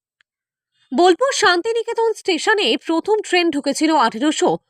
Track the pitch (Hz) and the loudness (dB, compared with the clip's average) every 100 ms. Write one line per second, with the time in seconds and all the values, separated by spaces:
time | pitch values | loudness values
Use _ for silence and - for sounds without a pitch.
0 | _ _ _ _ _ _ _ _ - 262 | _ _ _ _ _ _ _ _ -6 2
1 | 359 339 539 - 415 349 453 466 453 453 | 4 4 0 0 2 2 0 -4 -4 -2
2 | 453 427 - 320 - 427 311 269 - 330 | -2 -2 -4 -2 0 0 0 -2 -2 -4
3 | 349 427 - 359 339 277 277 - 311 311 | 0 -2 0 0 0 -2 -4 -2 0 2
4 | 226 220 302 - 370 170 _ | 0 0 -2 0 0 -2 _